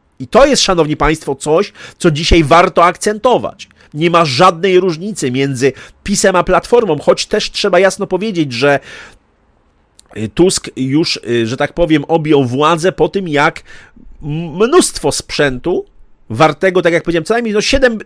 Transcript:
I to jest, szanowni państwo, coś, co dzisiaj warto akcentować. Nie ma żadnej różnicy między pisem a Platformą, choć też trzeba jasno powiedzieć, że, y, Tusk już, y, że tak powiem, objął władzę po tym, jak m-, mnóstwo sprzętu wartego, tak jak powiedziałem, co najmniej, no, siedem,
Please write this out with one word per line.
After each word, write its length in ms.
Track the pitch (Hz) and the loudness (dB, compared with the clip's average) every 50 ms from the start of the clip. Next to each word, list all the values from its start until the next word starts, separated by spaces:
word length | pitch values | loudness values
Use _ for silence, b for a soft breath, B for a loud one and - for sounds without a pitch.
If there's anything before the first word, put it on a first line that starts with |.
| _ _ _ _ | _ _ _ _
I 100 | 131 - | -12 2
to 180 | - 220 277 | 4 6 6
jest, 160 | 302 254 - | 6 4 2
szanowni 340 | - - 190 170 156 147 151 | 2 0 2 0 0 0 0
państwo, 380 | - 143 151 160 156 - - 139 | -2 0 -2 -2 -2 -4 -8 -8
coś, 380 | - - 151 156 175 208 - B B B B B B | -6 -2 0 0 0 0 -2 B B B B B B
co 120 | - 175 | 0 0
dzisiaj 340 | 151 143 170 - 185 170 156 | 0 0 -2 2 2 2 4
warto 400 | 131 165 170 - 185 - 190 170 | 4 4 4 4 2 2 2 2
akcentować. 840 | 175 175 - - 208 214 208 - 247 233 160 101 - - _ - - b b b b - | 2 2 -2 -4 -4 -4 0 0 0 0 0 -2 -6 -12 _ -20 -20 b b b b -6
Nie 160 | 147 165 170 | -2 0 2
ma 140 | 170 165 170 | 2 2 2
żadnej 560 | 147 123 123 180 190 180 160 185 196 185 180 | 0 2 2 2 2 2 2 -2 2 2 2
różnicy 500 | 185 190 160 151 185 214 196 - 156 131 | 2 2 -4 -4 -8 -10 -8 -6 -4 -4
między 420 | 123 131 135 143 135 120 131 131 B B B B B _ _ | -2 -2 -2 -2 -2 0 0 0 B B B B B _ _
pisem 320 | - 202 - - 196 180 | -4 -2 0 0 2 2
a 80 | 180 170 | 2 2
Platformą, 540 | - 180 160 - - 240 240 220 202 226 226 | 2 0 0 2 2 2 2 2 0 -2 0
choć 280 | - - - - - | 0 0 0 0 -2
też 240 | - - 214 - - | -4 -4 -4 -4 -6
trzeba 280 | - - - 202 185 175 | -6 -4 -2 2 2 4
jasno 280 | 196 190 - - 202 | 2 2 0 -2 -6
powiedzieć, 460 | - 185 175 202 226 196 170 156 139 | -4 -4 -4 -4 -4 -2 -2 -4 -4
że, 280 | 120 117 135 143 143 135 B B B B B B B B _ _ _ _ _ _ _ _ _ _ _ _ _ _ _ - _ _ - | -2 -2 0 0 0 0 B B B B B B B B _ _ _ _ _ _ _ _ _ _ _ _ _ _ _ -20 _ _ -10
y, 120 | 104 110 104 | -10 -10 -6
Tusk 420 | - - 170 190 - - - - - | 0 2 2 2 2 -2 -8 -10 -8
już, 440 | 123 131 135 135 151 165 - - - - - | -6 -4 -2 0 -2 -2 -2 -6 -8 -6 -4
y, 180 | 120 120 113 | -2 -2 -2
że 100 | 110 123 | -2 -2
tak 160 | - 143 143 | -4 -4 -6
powiem, 320 | - - 175 160 156 147 139 - | -2 -2 0 2 2 0 0 0
objął 360 | 160 165 151 151 151 139 135 | -2 -2 0 0 0 0 0
władzę 480 | 120 123 135 151 156 170 160 156 190 | 0 -2 0 0 0 0 0 0 -2
po 160 | - - 156 165 | 0 0 -2 -2
tym, 200 | - 196 190 170 | -2 -4 -6 -2
jak 340 | 147 139 147 165 - - B B B B B B B - - - - - | 0 0 0 0 -2 -4 B B B B B B B -20 -20 -20 -20 -14
m-, 340 | - 143 147 160 175 165 151 | -10 -8 -8 -6 -8 -8 -2
mnóstwo 560 | 175 214 247 311 370 - - - - - 143 | -2 0 4 4 2 2 2 -4 -4 -4 -4
sprzętu 720 | - - - - - - 147 139 127 123 - 165 190 320 403 - _ - - - - _ - _ | -4 -4 -8 -8 -4 -2 -2 -2 -2 -4 -4 -4 -4 -4 -6 -10 _ -20 -20 -20 -20 _ -14 _
wartego, 520 | 110 113 156 156 147 - 190 190 180 185 | 0 2 2 2 2 0 -2 0 0 2
tak 100 | 170 170 | 0 2
jak 100 | 170 160 | 0 0
powiedziałem, 220 | - 175 165 170 156 | -2 -2 -2 -4 -2
co 100 | - 220 | -2 -2
najmniej, 200 | 240 240 226 202 | -2 -2 -2 -2
no, 60 | 214 | -2
siedem, 380 | - - - 277 262 247 226 202 - | 0 0 2 2 2 2 2 -2 -8